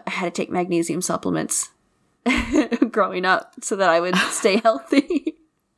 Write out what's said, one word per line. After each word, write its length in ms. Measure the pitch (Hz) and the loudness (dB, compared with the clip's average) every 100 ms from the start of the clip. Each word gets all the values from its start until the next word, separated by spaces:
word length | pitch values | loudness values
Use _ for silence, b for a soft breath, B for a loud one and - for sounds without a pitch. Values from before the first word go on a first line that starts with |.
| - | -8
I 20 | |
had 240 | - 180 | -6 -6
to 80 | 175 | -4
take 80 | - | -4
magnesium 500 | 180 180 170 165 165 | -4 -2 -2 -2 -4
supplements 680 | - - 190 160 - - - _ _ _ _ _ 233 | -4 -4 -2 -4 -2 -4 -6 _ _ _ _ _ -2
<laughs> 680 | 247 233 269 - 226 240 | -2 0 0 0 0 0
growing 340 | - 190 185 185 | 2 0 0 0
up 280 | 185 - - | 0 -2 -12
so 140 | - 202 | -6 0
that 140 | 185 | 4
I 100 | 165 | 4
would 160 | 175 185 | 2 0
stay 420 | - - 196 196 | 0 0 2 4
<laughs> 60 | |
healthy. 720 | 226 220 - 277 - 330 - - _ _ _ | 2 0 2 2 2 0 -4 -10 _ _ _